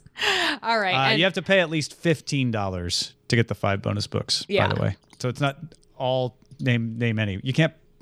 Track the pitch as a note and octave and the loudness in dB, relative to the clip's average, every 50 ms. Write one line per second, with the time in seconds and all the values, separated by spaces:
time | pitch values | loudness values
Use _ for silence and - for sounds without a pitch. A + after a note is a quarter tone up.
0 | - - - - - G#4 F#4+ F#4 F4 D#4+ D4+ - - A3 A#3 A3+ G3+ F#3 F3+ C#3 | -10 -18 -8 -4 -2 0 0 0 0 -2 -4 -4 -2 -2 0 0 0 0 0 2
1 | C3+ C3+ - D3+ F3 F#3+ - F#3 D3+ - G3 F#3+ F3 D3+ D#3+ D#3+ C#3+ - - - | 2 2 2 4 2 2 0 -2 0 2 4 4 4 2 0 -2 -2 -4 -6 -2
2 | - E3+ D#3 - - - D3 C#3 C3 B2 A2 G#2+ G2+ G2 F#2 F2+ F2 F2 - - | 0 0 0 0 0 -4 -2 0 0 0 0 0 -2 -2 -2 -4 -4 -2 -2 -2
3 | - - - _ _ - B2 A#2 A2+ - G2+ - - G2+ G2 G2+ - G#2+ G2+ G#2 | -4 -6 -8 _ _ 2 4 4 4 2 0 -2 -2 0 0 0 -2 -4 -4 -4
4 | G2+ - - G#2 - - - - - - G3+ F#3+ - - - - - G#2 F#2+ - | -4 -4 -4 -4 -2 -2 -4 -4 -2 -2 0 2 2 2 2 0 0 -2 -2 -4
5 | _ _ _ - - B2 A2+ - D3 C#3 C#3 - - D#3+ - - _ _ _ - | _ _ _ -8 -6 -6 -4 -2 -2 -2 -2 -4 -12 -18 -18 -20 _ _ _ -6
6 | C3+ B2+ C3 C3 B2+ B2 - _ _ - - - - B2+ A#2+ A#2 A#2 A2+ A2+ A#2 | -4 -2 0 0 -2 -2 -6 _ _ -20 -12 -4 0 0 2 2 0 -2 -4 -2
7 | A#2+ A#2 A2 A2 A2 G2+ F#2 F#2+ - C3 B2+ D#3 E3 D#3 - _ _ _ _ - | -2 0 0 0 0 -2 -2 -4 -4 -2 2 2 2 2 0 _ _ _ _ -6